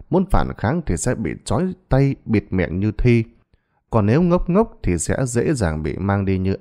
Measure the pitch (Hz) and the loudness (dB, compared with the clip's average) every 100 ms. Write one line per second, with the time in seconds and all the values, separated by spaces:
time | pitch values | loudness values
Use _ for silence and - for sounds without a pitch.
0 | - 175 190 92 65 65 104 170 - 82 | -2 -2 2 0 0 -2 -2 -2 -4 -4
1 | - - 85 57 - 107 185 180 _ 135 | -2 -4 -4 -8 -4 -2 -2 -6 _ 2
2 | 139 - - 107 - 92 71 90 107 - | 2 0 0 -2 0 -2 -2 -2 -2 2
3 | 123 117 110 _ _ _ _ _ _ 117 | 2 2 0 _ _ _ _ _ _ 0
4 | 101 135 180 175 - 180 226 - - 117 | 2 2 2 0 0 0 0 -4 -2 -2
5 | - - 131 120 - 139 85 78 78 - | -2 -2 0 0 0 0 0 -2 -4 -4
6 | 98 101 95 95 92 95 | -2 0 0 0 0 -2